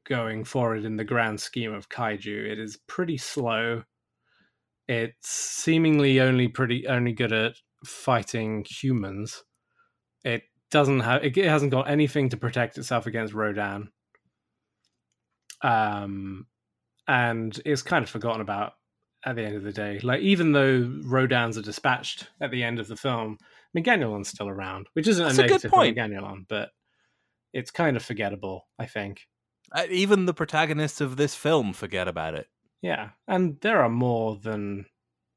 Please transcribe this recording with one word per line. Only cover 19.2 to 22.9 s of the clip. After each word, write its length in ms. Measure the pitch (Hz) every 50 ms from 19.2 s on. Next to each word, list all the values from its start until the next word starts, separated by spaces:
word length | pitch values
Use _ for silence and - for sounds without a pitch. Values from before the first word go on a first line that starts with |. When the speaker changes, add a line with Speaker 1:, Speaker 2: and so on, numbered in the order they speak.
| -
Speaker 1:
at 120 | 131 123
the 80 | 117 110
end 120 | 104 104
of 60 | 104 98
the 100 | 104 101
day. 280 | 107 104 104 101 101 -
Like, 180 | 123 127 151
even 320 | 190 196 202 175 170 156 147
though 300 | 143 135 135 131 127 123
Rodans 760 | 120 135 147 151 127 127 131 131 127 131 120 117 113 107
are 60 | 113 101
dispatched 640 | 104 - - - 139 127 120 - - - - - - _ -
at 100 | 147 131
the 120 | 127 123 120
end 160 | 117 120 113
of 100 | 107
the 80 | 101